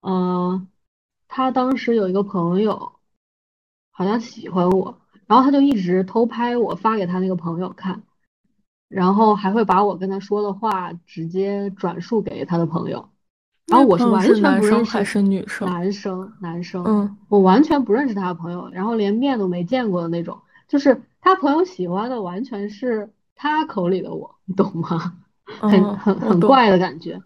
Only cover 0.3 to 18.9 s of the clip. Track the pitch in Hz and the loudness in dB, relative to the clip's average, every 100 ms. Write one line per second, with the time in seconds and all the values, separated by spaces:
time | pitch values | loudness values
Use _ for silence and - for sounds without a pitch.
0.3 | 180 180 185 190 _ _ _ _ _ _ | 0 -2 -4 -8 _ _ _ _ _ _
1.3 | - 262 254 254 262 - 233 190 190 202 | -4 -2 0 0 -2 0 0 0 0 -2
2.3 | 196 170 180 214 - - _ _ _ _ | -2 0 0 0 -2 -8 _ _ _ _
3.3 | _ _ _ _ _ _ _ 185 226 226 | _ _ _ _ _ _ _ -2 0 -4
4.3 | - - 185 180 190 - - _ _ _ | -14 -6 0 2 2 0 -10 _ _ _
5.3 | 220 262 277 277 240 180 185 190 226 233 | 4 6 4 4 2 0 0 0 0 0
6.3 | 226 240 240 214 170 220 220 180 185 185 | 0 -4 -2 -2 -2 -2 0 -2 -2 -2
7.3 | 180 170 165 180 - 190 185 - _ _ | -4 -6 -6 -8 -8 -10 -10 -12 _ _
8.3 | _ _ _ _ _ _ 190 185 202 220 | _ _ _ _ _ _ 0 2 4 4
9.3 | 208 202 214 220 185 208 170 190 190 196 | 4 0 0 2 2 2 -2 -6 -6 -4
10.3 | 208 208 196 220 196 175 170 _ - 165 | -4 -4 -4 -4 -4 -6 -12 _ -12 -8
11.3 | 180 196 202 202 196 185 170 175 226 196 | -4 -2 -2 -6 -6 -6 -6 -4 -4 -4
12.3 | - 143 170 170 165 - - - _ _ | -8 -4 -2 -2 -4 -6 -8 -12 _ _
13.3 | _ _ _ - 247 269 175 240 196 185 | _ _ _ 2 4 6 6 4 2 4
14.3 | 277 202 - 208 220 233 220 202 208 196 | 4 4 4 4 2 2 -2 -2 0 0
15.3 | 196 - - 196 175 180 202 202 185 190 | 0 -4 -6 -6 -4 -4 -4 -8 -8 -12
16.3 | 220 180 170 175 185 180 214 202 202 _ | -14 -12 -10 -8 -6 0 0 0 -6 _
17.3 | 208 190 196 302 330 247 214 285 202 185 | 6 8 6 4 0 2 0 0 -2 -6
18.3 | 170 165 175 175 180 202 | -6 -10 -10 -12 -8 -4